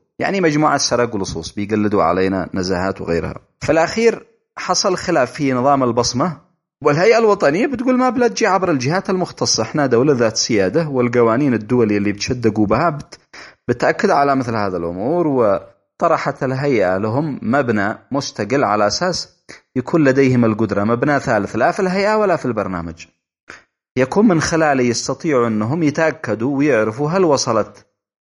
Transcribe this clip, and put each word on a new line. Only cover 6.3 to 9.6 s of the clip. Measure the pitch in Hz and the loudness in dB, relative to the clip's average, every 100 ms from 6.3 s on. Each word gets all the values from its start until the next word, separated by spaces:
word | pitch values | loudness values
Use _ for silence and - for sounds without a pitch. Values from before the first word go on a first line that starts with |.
| 147 _ _ _ - | -4 _ _ _ -2
والهيئة | 147 147 208 233 | 0 2 4 4
الوطنية | 220 202 143 165 294 | 4 4 2 2 -2
بتقول: | 247 254 254 | -2 0 2
"ما | 254 | 0
بلا | 240 240 | 2 0
تجي | 185 208 | 0 0
عبر | 185 180 | 2 2
الجهات | 143 127 180 202 | 0 0 -2 -2
المختصة، | 185 170 - 120 - | -2 -4 -4 -2 -2